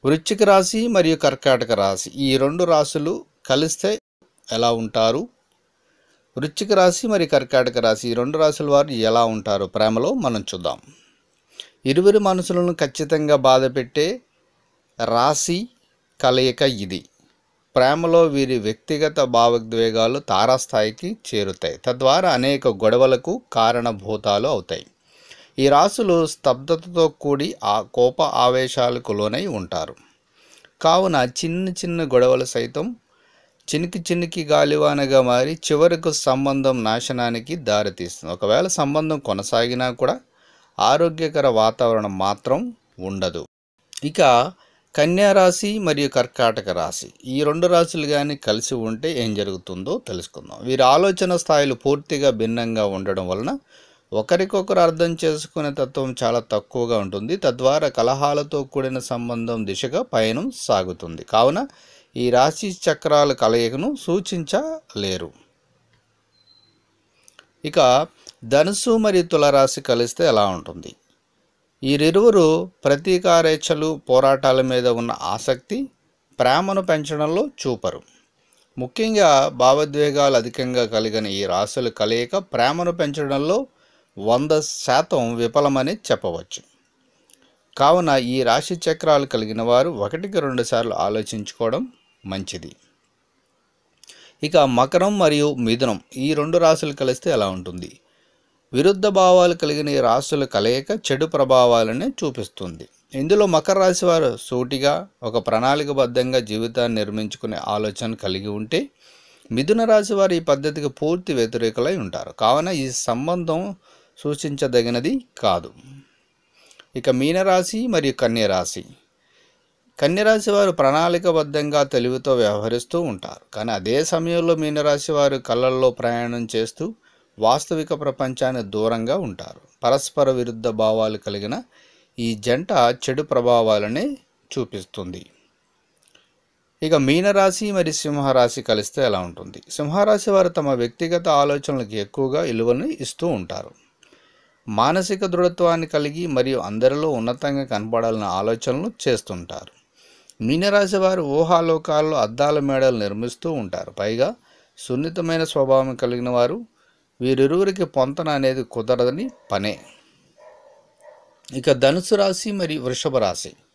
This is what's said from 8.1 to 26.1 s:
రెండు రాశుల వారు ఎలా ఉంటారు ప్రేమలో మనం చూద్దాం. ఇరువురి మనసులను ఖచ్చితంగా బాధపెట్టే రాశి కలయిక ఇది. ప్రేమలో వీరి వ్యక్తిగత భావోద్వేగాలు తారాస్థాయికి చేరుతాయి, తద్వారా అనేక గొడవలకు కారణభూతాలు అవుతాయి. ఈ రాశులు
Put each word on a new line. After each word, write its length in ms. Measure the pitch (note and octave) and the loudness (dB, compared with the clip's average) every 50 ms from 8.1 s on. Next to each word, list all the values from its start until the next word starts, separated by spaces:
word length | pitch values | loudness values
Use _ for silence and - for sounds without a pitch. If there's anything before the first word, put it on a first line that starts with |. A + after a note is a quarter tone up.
| A#2 A#2+ | -2 -2
రెండు 180 | B2 C3+ D3+ D#3 | -2 -2 0 2
రాశుల 280 | D#3 D3+ D3 - D#3 C#3+ C#3+ | 2 2 0 0 0 2 4
వారు 200 | C#3+ C#3+ D3+ C3+ A2+ A2 A2 | 4 4 2 0 0 0 2
ఎలా 140 | A2 A#2 A#2+ A2+ A2 | 4 4 2 2 0
ఉంటారు 320 | G#2+ - A2 G2+ G2 G2 F2+ - | -4 -2 -2 -2 -2 -2 -4 0
ప్రేమలో 360 | G#2+ G#2+ A2 A2+ A2+ B2+ F3 C4+ C4 F#3 | 0 0 2 2 0 0 0 -2 -2 -2
మనం 180 | C3 A#2 G#2+ F2+ - | -2 -2 -4 -6 -8
చూద్దాం. 300 | - F2+ F2 D#2 B1 - _ - _ _ _ _ _ _ _ _ _ _ _ _ _ - - _ _ _ _ C3 | -10 -6 -6 -6 -6 -6 _ -20 _ _ _ _ _ _ _ _ _ _ _ _ _ -20 -20 _ _ _ _ 0
ఇరువురి 280 | C#3 E3 F#3 G3+ G3+ G#3+ G#3 | 0 4 4 4 4 4 2
మనసులను 460 | G3 F#3 F#3 F3 - F3+ F3 F3 F3 E3+ - | 2 0 0 -2 -2 -2 0 0 0 0 -2
ఖచ్చితంగా 560 | D#3 C#3 - - D#3 C#3+ E3 D#3 D3+ D3 D3 C#3 C3 | -2 -4 -2 -6 -4 -2 -2 -2 2 2 2 4 6
బాధపెట్టే 600 | C3 C3 C3 C3 C3 C3+ C#3 B2+ B2 _ D3+ D3+ E3+ A3+ B3+ _ _ _ _ _ _ _ _ _ _ _ _ _ _ _ - A#2 A2 A2+ | 6 6 6 4 2 -2 -2 -6 -4 _ -2 -2 -2 -2 -8 _ _ _ _ _ _ _ _ _ _ _ _ _ _ _ -6 -2 0 2
రాశి 460 | A#2 B2 C#3+ D3+ - - - F3 F3+ A3+ A#3+ _ _ _ _ _ _ _ _ _ _ - | 4 4 4 2 0 -2 -4 -4 -4 -6 -10 _ _ _ _ _ _ _ _ _ _ 2
కలయిక 380 | C3 B2+ B2+ C3 C3 A#2+ - D3 C#3 B2 G2+ G2+ | 2 4 4 2 0 0 2 0 0 0 -2 -8
ఇది. 160 | F#2 F#2+ F2 - _ _ _ _ _ _ _ _ _ _ _ _ _ _ | -8 -8 -10 -10 _ _ _ _ _ _ _ _ _ _ _ _ _ _
ప్రేమలో 460 | B2+ B2+ C3+ D3 E3 E3+ E3+ E3 E3+ E3+ D#3+ C#3 | 2 4 4 2 2 0 4 4 6 4 4 2
వీరి 240 | C#3 C3+ B2+ C3 A#2+ G2+ | 0 0 0 -2 -2 -2
వ్యక్తిగత 520 | G#2+ A2 _ _ - D#3 D3 D#3 D#3 D#3 D#3 C#3 B2 A#2+ | -4 -6 _ _ -6 -2 0 0 -2 0 0 -2 2 4
భావోద్వేగాలు 840 | A#2 A#2 A#2+ A#2+ A#2 A2+ A2 A2+ A2+ A2+ A2+ A2 A2+ A2+ A2+ B2+ C#3 - - | 4 4 4 4 2 -2 -4 -2 0 0 2 2 2 0 0 0 -4 -2 0
తారాస్థాయికి 800 | G2+ F#2 G#2+ A#2+ B2+ B2+ - - - A2+ G#2+ G#2+ A2 - - F3+ A3 _ _ - | 2 2 4 4 2 0 -2 -2 0 0 0 0 -4 -8 -10 -10 -10 _ _ -6
చేరుతాయి, 460 | - G#2+ G2+ G2 F2+ - - E2 C#2 - - | -4 -4 -4 -4 -6 -6 -6 -8 -8 -6 -4
తద్వారా 440 | B2+ B2 B2 C3+ C3 C#3 F3 F#3 F3+ D3 B2 | -6 -4 2 4 4 4 4 4 2 2 2
అనేక 280 | B2+ C3+ C#3+ C3 - C3 G#2+ G2 A2 | 2 0 0 0 0 -2 -2 2 2
గొడవలకు 520 | G#2+ A2+ B2 C3 C3 C3 A#2+ - D#3+ G3 B3+ _ _ - | 2 4 6 4 4 4 2 0 -6 -8 -8 _ _ 0
కారణభూతాలు 920 | A#2 A2+ A2+ A#2 A#2+ A#2 A#2+ A2+ G2 F#2+ G2+ G#2+ G#2 - G#2+ G2+ G#2 A2+ C#3+ D3 | 2 2 4 2 2 -2 -2 -6 -6 -8 -8 -8 -4 0 0 0 2 0 0 -2
అవుతాయి. 320 | G#2 F2 - - - - _ _ _ _ _ _ _ _ - - - - _ _ - | -4 -4 -8 -10 -10 -10 _ _ _ _ _ _ _ _ -20 -20 -20 -20 _ _ 0
ఈ 40 | C3+ C#3 C#3 | 2 4 6
రాశులు 420 | C#3+ E3+ G3+ - - A3+ F#3+ | 6 4 4 2 -2 0 2